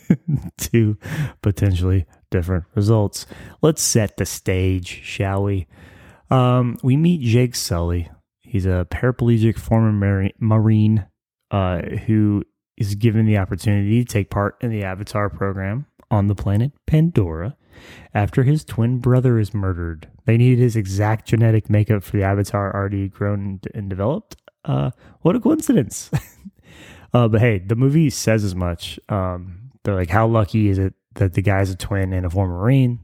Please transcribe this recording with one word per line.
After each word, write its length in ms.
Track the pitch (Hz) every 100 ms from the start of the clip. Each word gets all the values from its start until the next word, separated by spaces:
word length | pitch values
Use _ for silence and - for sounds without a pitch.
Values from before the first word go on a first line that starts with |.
| -
<laughs> 500 | 160 - 143 90 -
to 380 | - 120 107 104 - - 143 -
potentially 640 | 104 98 101 90 90 95 - _ _
different 340 | 95 85 92 87
results. 520 | - 101 113 101 - - - - -
Let's 200 | 151 160
set 340 | - 120 101 -
the 100 | 98
stage, 760 | - - 92 95 92 87 -
shall 400 | - - 98 98
we? 240 | 101 98 87 - - - - - _
Um, 480 | 131 123 123 123 -
we 140 | 131 135
meet 240 | 165 175
Jake 340 | 120 113 127
Sully. 540 | - - 87 85 87 85 - _ _
He's 240 | - 98 92
a 200 | 90 87
paraplegic 680 | - 123 123 120 117 113 104
former 340 | - 113 113
mari-, 420 | 104 98 98 98 -
Marine, 680 | 110 110 110 110 107 110 98 _ _ _ _
uh, 320 | 101 92 90 - - 101
who 380 | 110 104 101 - _ _ -
is 180 | 101
given 320 | 101 113 107 110
the 120 | 107
opportunity 680 | 92 98 110 101 101 117
to 60 | 123
take 200 | 107 95
part 260 | 104 101 -
in 100 | 123
the 140 | 110
Avatar 440 | 95 92 101 107 101
program 580 | - 98 98 95 113 147 _ _
on 160 | 107 101
the 60 |
planet 380 | 101 - 101 131 - -
Pandora 720 | 156 165 165 90 80 92 - _ - - - -
after 280 | 107 101 -
his 220 | 127 151
twin 340 | - - 120 127
brother 400 | 123 127 127 113
is 160 | 104
murdered. 540 | 107 95 85 85 80 - -
They 120 | - 117
needed 220 | 123 123
his 180 | 123 110
exact 520 | 95 98 104 110 -
genetic 420 | 110 113 110 -
makeup 320 | 107 104 107
for 140 | - 104
the 60 |
Avatar 520 | 98 101 101 101 98
already 340 | 101 98 101 98
grown 520 | - 101 101 101 95 -
and 140 | - 98
developed. 480 | 95 101 175 - - _ _
Uh, 260 | - 135 139 - - _
what 160 | 160 233
a 40 |
coincidence. 680 | 214 311 - 233 107 - - 143
<laughs> 40 | - _ - - _ - - - -
Uh, 140 | 123 120
but 140 | 110
hey, 180 | 123 104
the 160 | 95
movie 340 | 113 135 151 151
says 360 | - - 110
as 100 | 104
much. 460 | 90 90 85 - - -
Um, 640 | 104 92 90 92 90 127 -
they're 140 | - 98
like, 140 | 87
"How 180 | 98 113
lucky 400 | 113 104 110 104
is 100 | 98
it 160 | 95 - _
that 200 | - 98
the 80 | 87
guy's 260 | 95 95 95
a 80 | 92
twin 360 | - 101 95
and 120 | 92
a 60 | 90
former 260 | 90 95 87
Marine?" 440 | 107 135 127 120